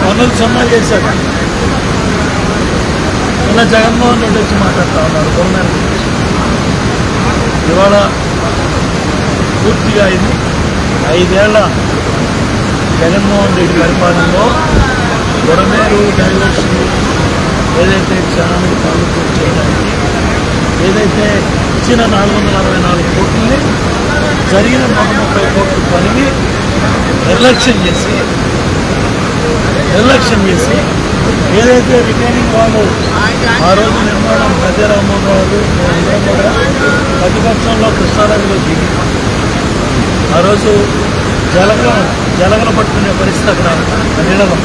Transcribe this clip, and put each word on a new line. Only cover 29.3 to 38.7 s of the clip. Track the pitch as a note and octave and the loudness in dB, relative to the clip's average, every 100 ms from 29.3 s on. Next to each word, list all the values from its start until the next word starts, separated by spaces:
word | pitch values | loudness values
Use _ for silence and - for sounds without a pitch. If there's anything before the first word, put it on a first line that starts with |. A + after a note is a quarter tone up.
| - - - - - D3+ | -2 -2 0 0 0 0
నిర్లక్ష్యం | F3 A#3+ C4+ - A3 G3 | 2 2 2 2 2 2
చేసి, | F3 - C4 - - - - - - - G3 | 0 0 0 0 -2 -2 -2 0 0 0 2
ఏదైతే | A#3+ B3 B3 B3 A#3 | 4 4 4 2 2
రిటైనింగ్ | A3+ A#3+ A#3+ A#3 A3 | 0 0 0 2 2
వాళ్ళు | A3+ A3 G3 G#3 - - G#3+ - A#3+ - E3 | 2 2 0 0 -2 0 -2 0 -2 0 2
ఆ | F#3+ | 2
రోజు | A3 A3+ G#3+ | 2 0 0
నిర్మాణం | G#3 G#3+ A3 - F#3 | 0 0 0 0 0
పెద్ద | F#3+ F#3+ G#3 | 0 0 2
రామ్మోహన్ | G#3 G3 G3 G3 | 2 2 0 2
రావు | F#3+ F#3+ G3+ - - - | 2 2 0 0 0 0
అందరం | - - D#4 D4+ | 0 0 0 0
కూడా | - - - - - - A#3+ - - | 0 0 0 0 0 0 0 0 0
ప్రతిపక్షంలో | F3+ - G3 G#3+ A3+ A3 A3 G#3+ | 0 2 2 0 0 0 0 0
కృష్ణారావులో | - G#3+ G#3 G#3+ G3 G3 | 0 0 0 0 0 0
దిగి, | F#3 | 0